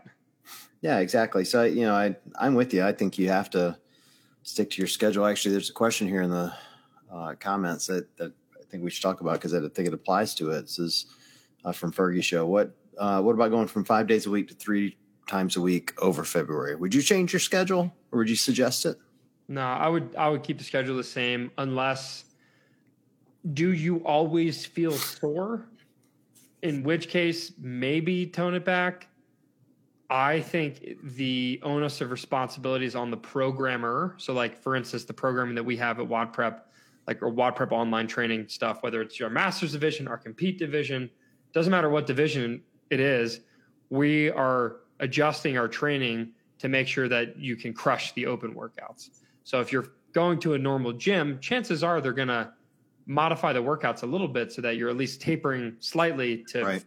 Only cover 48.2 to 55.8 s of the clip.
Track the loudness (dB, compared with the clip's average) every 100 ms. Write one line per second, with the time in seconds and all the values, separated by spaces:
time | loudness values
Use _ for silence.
48.2 | -4 -4 -6 -10 -14 -14 -16 -16 -20 _
49.2 | _ _ -2 -2 0 -2 -2 _ _ 2
50.2 | 2 2 2 2 2 0 0 -2 2 2
51.2 | 2 -2 -2 -2 0 0 0 0 0 -2
52.2 | 0 0 -2 -10 _ _ _ _ -4 0
53.2 | 2 2 0 0 0 0 -2 -2 -4 -2
54.2 | -2 -2 -4 -4 -4 -2 -2 -2 -4 -4
55.2 | -2 -2 0 -2 -4 -8